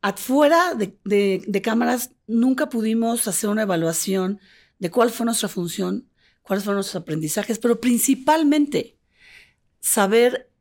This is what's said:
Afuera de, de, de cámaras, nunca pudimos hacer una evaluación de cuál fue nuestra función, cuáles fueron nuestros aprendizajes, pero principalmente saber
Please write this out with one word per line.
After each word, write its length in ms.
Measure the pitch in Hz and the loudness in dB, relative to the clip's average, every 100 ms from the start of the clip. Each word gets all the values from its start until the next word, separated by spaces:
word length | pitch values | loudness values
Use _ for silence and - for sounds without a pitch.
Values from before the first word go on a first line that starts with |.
Afuera 720 | 196 196 - 269 294 330 359 277 | -4 -6 -2 4 6 4 2 -2
de, 220 | 196 - - | -6 -6 -2
de, 380 | 202 202 185 190 | 2 2 0 -2
de 140 | 202 | -4
cámaras, 500 | 196 226 240 247 - _ - | -2 0 0 -2 -4 _ -4
nunca 420 | 226 247 262 294 | 0 2 2 -2
pudimos 580 | 240 220 226 226 233 226 | -2 -2 0 0 -2 -2
hacer 220 | 180 214 | -2 -2
una 120 | 208 | -2
evaluación 760 | 214 175 165 165 - 190 185 202 _ _ _ _ | 0 0 0 -2 -2 -2 -2 -6 _ _ _ _
de 120 | 180 | -4
cuál 180 | 202 240 | 0 0
fue 140 | 233 233 | 0 -2
nuestra 220 | 226 208 | -2 -4
función, 640 | - 175 170 185 190 - _ _ _ | -4 -6 -4 -4 -4 -10 _ _ _
cuáles 220 | _ 196 202 | _ -4 -2
fueron 120 | 202 | -4
nuestros 240 | 196 185 | -4 -8
aprendizajes, 560 | 165 156 156 180 202 214 | -6 -6 -4 -4 -4 -2
pero 220 | 240 233 | 0 0
principalmente 1160 | 233 240 - 262 - 311 302 302 294 - - _ _ _ - - _ _ _ _ | 2 2 2 0 2 2 4 2 2 -2 -6 _ _ _ -20 -20 _ _ _ _
saber 720 | - - 196 226 240 247 - _ | -4 2 4 4 4 2 -10 _